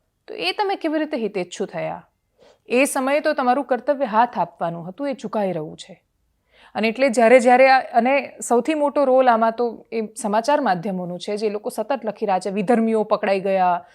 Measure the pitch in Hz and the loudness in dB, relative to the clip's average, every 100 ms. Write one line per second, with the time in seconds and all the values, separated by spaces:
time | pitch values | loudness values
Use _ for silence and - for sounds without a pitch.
0 | _ _ - - 349 370 392 392 320 311 | _ _ -18 -6 -6 -2 -2 -2 -2 -2
1 | 302 294 214 202 175 - 196 170 160 170 | -2 -4 -4 -4 -6 -6 -8 -6 -8 -10
2 | - _ _ _ _ _ - 247 277 285 | -14 _ _ _ _ _ -2 0 2 0
3 | 262 294 302 294 247 262 269 240 262 277 | 0 0 0 0 2 0 0 -2 -2 -2
4 | 262 214 247 233 170 - 170 170 170 185 | 0 2 2 0 -6 -4 -6 -6 -10 -8
5 | 285 262 208 220 196 165 156 170 - 175 | -8 -6 -6 -2 -2 -4 -8 -12 -20 -20
6 | _ _ _ _ _ _ - - 226 226 | _ _ _ _ _ _ -12 -4 -2 2
7 | 269 233 226 254 240 247 269 262 - 240 | 2 4 6 6 6 6 6 4 2 0
8 | 240 277 - - - 240 240 302 285 294 | 2 0 -2 -10 -2 0 0 0 0 2
9 | 269 254 254 226 226 226 240 220 - 226 | 2 4 4 4 2 0 -4 -6 -10 -8
10 | 214 - 208 214 226 294 247 185 196 185 | -8 -8 -2 -2 0 0 0 -2 -4 -6
11 | 180 175 - 208 214 208 247 226 214 269 | -8 -8 -8 -4 -4 -4 -8 -8 -4 -4
12 | 214 196 202 185 202 196 180 240 226 220 | -6 -6 -2 -2 -2 -4 0 2 2 0
13 | 208 208 190 196 196 190 180 175 - | 0 0 0 0 0 2 2 0 -4